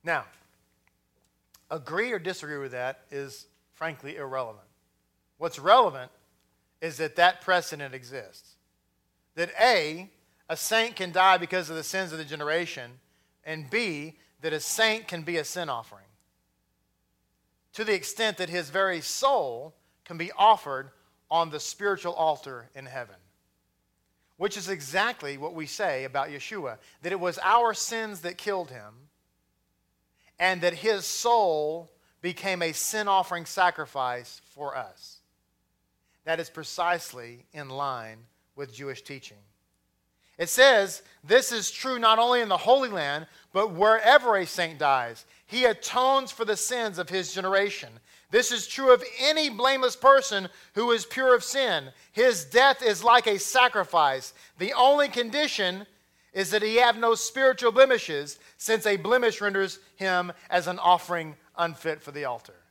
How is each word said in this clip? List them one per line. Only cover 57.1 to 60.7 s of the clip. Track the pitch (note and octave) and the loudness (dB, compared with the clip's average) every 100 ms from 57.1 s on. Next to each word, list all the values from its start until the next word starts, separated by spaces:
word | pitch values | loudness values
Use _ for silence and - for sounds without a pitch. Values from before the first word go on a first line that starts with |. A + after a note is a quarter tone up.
| A3+ | 2
spiritual | - C4 C4+ B3+ B3 | -2 2 2 4 2
blemishes, | A3+ C4+ A#3+ - D3+ D3 - - _ | 6 6 6 0 -6 -8 -14 -20 _
since | - A3 A3 | -2 0 0
a | G3+ | -2
blemish | E3+ B3 A#3+ - | 2 2 2 0
renders | G3+ G3 F#3+ - _ _ | -2 -2 -2 -6 _ _
him | F#3+ F3+ F3+ E3+ - | -2 0 -2 -8 -2
as | F3 | -2
an | E3+ | -2